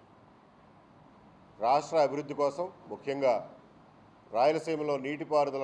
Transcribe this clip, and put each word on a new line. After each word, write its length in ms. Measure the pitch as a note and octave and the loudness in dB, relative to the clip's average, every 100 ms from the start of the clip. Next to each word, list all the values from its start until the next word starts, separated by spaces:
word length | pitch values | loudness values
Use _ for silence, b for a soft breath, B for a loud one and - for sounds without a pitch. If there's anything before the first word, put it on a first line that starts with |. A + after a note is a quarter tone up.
| - _ - - _ _ - - - - - - - - - - | -20 _ -20 -20 _ _ -20 -20 -20 -20 -20 -20 -20 -20 -20 -4
రాష్ట్ర 380 | A2 C#3+ D3+ E3 C#3+ | 2 2 2 2 2
అభివృద్ధి 280 | C#3 C#3+ C#3+ | 0 -6 -2
కోసం, 260 | C#3+ C#3+ F3+ - - | -2 -2 -8 -10 -14
ముఖ్యంగా 420 | G#2 C#3 C#3 C3+ G#2+ - - - - - - - - - | -10 -6 0 2 0 -2 -18 -20 -20 -20 -20 -20 -20 -6
రాయలసీమలో 600 | G#2+ C#3 D#3 D#3+ D#3 D3+ C#3+ | 0 2 2 -2 -4 -2 -4
నీటిపారుదల 680 | C3 D3 D3 D3+ C#3 C3+ | -4 -6 0 2 2 0